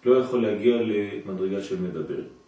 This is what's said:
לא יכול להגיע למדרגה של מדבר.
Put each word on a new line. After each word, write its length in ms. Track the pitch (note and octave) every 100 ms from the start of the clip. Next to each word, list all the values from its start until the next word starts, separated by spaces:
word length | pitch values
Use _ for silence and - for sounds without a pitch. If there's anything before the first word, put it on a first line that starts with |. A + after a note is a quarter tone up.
| B2
לא 100 | B2+
יכול 240 | B2 B2
להגיע 340 | A2 G2+ A#2 A#2
למדרגה 800 | A2 G#2 G2+ F#2+ - F#2 F#2+ G2
של 180 | - F#2
מדבר. 400 | F2+ D#2+ D2+ - D2 -